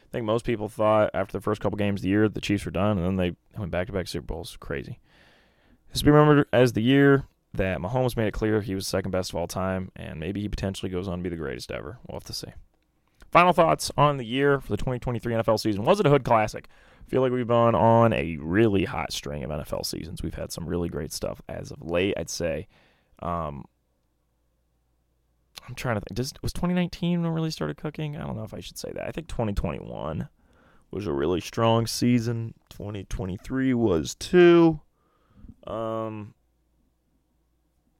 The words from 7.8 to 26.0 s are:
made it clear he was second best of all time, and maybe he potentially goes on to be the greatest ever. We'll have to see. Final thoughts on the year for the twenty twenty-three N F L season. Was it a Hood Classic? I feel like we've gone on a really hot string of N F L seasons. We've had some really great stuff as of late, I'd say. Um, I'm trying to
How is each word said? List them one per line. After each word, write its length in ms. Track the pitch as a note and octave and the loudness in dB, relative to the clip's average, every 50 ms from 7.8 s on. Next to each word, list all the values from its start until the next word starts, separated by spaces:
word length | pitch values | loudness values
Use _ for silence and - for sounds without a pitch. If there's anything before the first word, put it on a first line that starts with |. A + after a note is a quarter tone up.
| E2 F2+ B2+ B2+ B2+ B2 - | -4 -4 -2 -2 -2 -2 -2
made 100 | A#2+ A2+ | -2 -2
it 60 | G#2 - | -2 -2
clear 300 | - A2 G#2+ G#2+ G#2+ G2+ | -2 0 0 0 0 0
he 120 | - F#2+ | -2 -6
was 120 | G2 F#2+ | -6 -4
second 240 | - - F#2+ F#2+ G2 | -4 -4 -4 -2 -2
best 200 | F#2 F#2 F#2 - | -4 -4 -4 -4
of 60 | - | -4
all 100 | F2 E2+ | -6 -6
time, 440 | F2 - G2 F#2 F#2+ F#2+ F#2 F#2+ - - | -6 -4 -4 -4 -4 -4 -4 -6 -8 -12
and 240 | E2 E2 D#2+ D2+ D2+ | -14 -14 -12 -10 -8
maybe 220 | D#2+ F2 G2 G2+ | -8 -6 -6 -6
he 80 | G#2 G#2 | -6 -6
potentially 420 | - - - G2 F#2+ - - F#2+ | -6 -4 -4 -4 -4 -6 -8 -6
goes 160 | F#2 F2+ F#2 | -6 -6 -6
on 120 | G2 F2 F2 | -6 -6 -6
to 40 | F2 | -6
be 60 | F#2 | -6
the 80 | E2+ | -6
greatest 340 | E2 D2+ C2+ B1+ B1 - - | -6 -6 -8 -8 -8 -10 -10
ever. 280 | - - A1 C2+ - - - | -10 -10 -10 -12 -14 -16 -16
We'll 100 | - - | -14 -14
have 80 | - - | -14 -12
to 80 | - - | -12 -12
see. 160 | - - A2+ - - - _ _ _ _ _ _ _ _ _ _ _ - - | -12 -12 -14 -16 -18 -20 _ _ _ _ _ _ _ _ _ _ _ -10 2
Final 220 | - D#3+ F3 F3+ E3 | 4 6 6 6 6
thoughts 380 | - E3 D#3+ D#3 - - - - | 4 4 4 2 0 -2 -4 0
on 200 | - C#3+ D3 C#3+ | 2 2 2 2
the 80 | C#3 A#2+ | 0 -4
year 360 | A2 A#2+ C3+ C#3+ C#3+ C#3 C3+ | -4 0 2 4 4 2 2
for 80 | - - | 0 -4
the 80 | G#2+ | -4
twenty 220 | G2+ - C3 B2+ B2 | -4 -2 -4 -4 -4
twenty-three 360 | - C3 A#2+ A2 - A#2+ A#2 | -4 -4 -4 -4 -4 -2 -2
N 60 | A2+ | 0
F 80 | A2+ - | 2 2
L 100 | A2 G#2+ | 2 2
season. 260 | - A2+ G#2 G2 G#2 | 2 0 0 2 2
Was 160 | C#3 G3 G3+ | 4 4 4
it 60 | G#3 | 6
a 40 | C#3+ | 6
Hood 140 | C#3+ C#3 A#2 | 4 4 4
Classic? 440 | A#2 A#2 A2 G#2+ G#2+ - - - - | 4 4 4 4 0 -4 -8 -14 -16
I 420 | - - - - - _ - - | -20 -20 -20 -20 -20 _ -8 -2
feel 100 | - B2+ | 0 2
like 120 | C3 C3 B2 | 2 2 2
we've 140 | B2+ A#2+ | 0 0
gone 280 | A2 A#2+ A#2 A#2 A#2 A#2 | 2 4 6 6 6 6
on 380 | D#2+ G2+ A2+ A2+ A#2 A#2 A2+ F#2+ | 6 6 8 8 8 6 6 4
a 260 | B1+ C#2+ E2 E2 C#2+ | 2 0 -2 -4 -6
really 460 | C#2+ D#2+ F2 G#2 A#2 A2 G2 F#2+ E2+ | -4 0 4 4 6 6 4 2 2
hot 280 | - - E2 D2 - - | 0 -2 -6 -6 -6 -8
string 320 | - - C#2 C#2+ D2 B1+ | -8 -8 -8 -8 -8 -6
of 60 | C2 | -6
N 100 | D2+ D2+ | -6 -6
F 120 | D2 - - | -6 -6 -6
L 120 | G1+ G1+ | -6 -6
seasons. 380 | - - G1+ A#1 E2 E2 D#2+ - | -6 -8 -8 -10 -10 -10 -8 -8
We've 120 | E2+ - | -8 -8
had 180 | - E2 - - | -8 -10 -10 -10
some 140 | - E2+ | -10 -6
really 220 | D2 F2+ F2 F2 E2+ | -4 -2 -2 -2 -2
great 240 | F2 - D#2 - - | -4 -6 -8 -8 -8
stuff 280 | - - G1+ - - - - | -8 -8 -8 -8 -10 -12 -14
as 220 | - - - - | -12 -12 -12 -12
of 120 | - - - | -14 -14 -8
late, 320 | D#2+ E2+ F2 F#2 G2+ - | -2 0 2 2 2 0
I'd 140 | - E2+ - | -2 -4 -6
say. 360 | - - F2 E2+ D#2+ D2+ - - _ _ _ _ _ _ _ _ _ _ | -6 -4 -4 -4 -4 -4 -8 -10 _ _ _ _ _ _ _ _ _ _
Um, 440 | - E2+ E2+ E2+ D#2+ D2 C#2+ C2+ - - _ _ _ _ _ _ _ _ _ _ _ _ _ _ _ _ _ _ _ _ _ _ _ _ _ _ _ _ _ _ _ _ _ _ _ _ _ - - - | -8 -6 -4 -4 -6 -6 -8 -10 -14 -18 _ _ _ _ _ _ _ _ _ _ _ _ _ _ _ _ _ _ _ _ _ _ _ _ _ _ _ _ _ _ _ _ _ _ _ _ _ -20 -18 -16
I'm 80 | B2+ | -12
trying 180 | - - C3 A2+ | -8 -4 -4 -4
to 60 | G#2 | -4